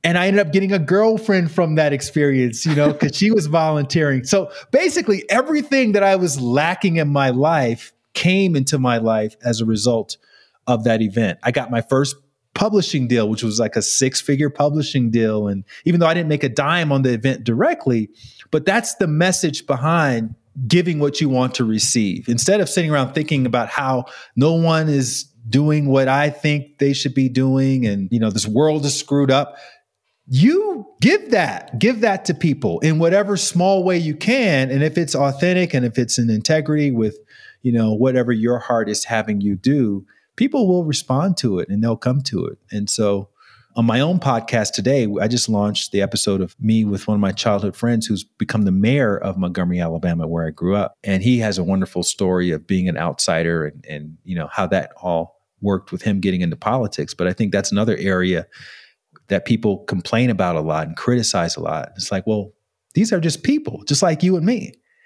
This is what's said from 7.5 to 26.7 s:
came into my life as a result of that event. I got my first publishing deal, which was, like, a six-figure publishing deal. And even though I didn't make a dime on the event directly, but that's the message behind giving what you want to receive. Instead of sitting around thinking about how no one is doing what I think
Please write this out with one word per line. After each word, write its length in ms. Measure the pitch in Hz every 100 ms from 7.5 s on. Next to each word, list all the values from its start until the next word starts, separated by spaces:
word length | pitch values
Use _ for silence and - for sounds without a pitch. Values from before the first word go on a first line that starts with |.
| 165 123 117 - _ _
came 420 | - 170 190 196 151
into 240 | 135 143
my 180 | 127 120
life 380 | 113 110 107 -
as 180 | 120 113
a 40 | 113
result 520 | 110 117 117 104 - _ _ _ _ -
of 200 | 120 113
that 180 | 113
event. 340 | 107 101 107 85
I 80 | 123
got 180 | 123 120
my 120 | 117
first 340 | - 135 139 - _ _ _ -
publishing 520 | 214 208 - 156 123
deal, 220 | 120 107
which 140 | 110
was, 160 | 113 107
like, 160 | 110 113
a 60 |
six-figure 680 | - - 131 - - 139 147
publishing 640 | - 147 151 143 139 120
deal. 360 | 117 110 107 104
And 160 | 98 98 - -
even 140 | 170
though 80 | 165
I 80 | 170
didn't 140 | 160
make 140 | 151
a 60 | 139
dime 420 | 113 143 175 156
on 120 | 139
the 100 | 131
event 300 | 117 135 123
directly, 680 | 110 117 233 - - 117 107 _ - - -
but 160 | 156 156
that's 300 | 208 226 -
the 120 | 180
message 600 | 151 180 185 165 135 -
behind 680 | 131 147 170 147 117 113 - _ 147 120
giving 320 | 175 175 156
what 220 | 147 143
you 80 | 151
want 260 | 127 127 -
to 80 |
receive. 640 | 117 110 - 123 104 87 -
Instead 320 | 120 - 208
of 100 | 185
sitting 220 | - 160
around 220 | 151 127
thinking 320 | 156 151 147 127
about 240 | 120 110
how 360 | - 135 131 123 - - -
no 180 | 147
one 360 | 165 165 160 156
is 360 | 143 123 - - _ 117
doing 400 | 131 151 151 143
what 200 | 135 131
I 220 | 139 147
think 500 | 147 151 147 135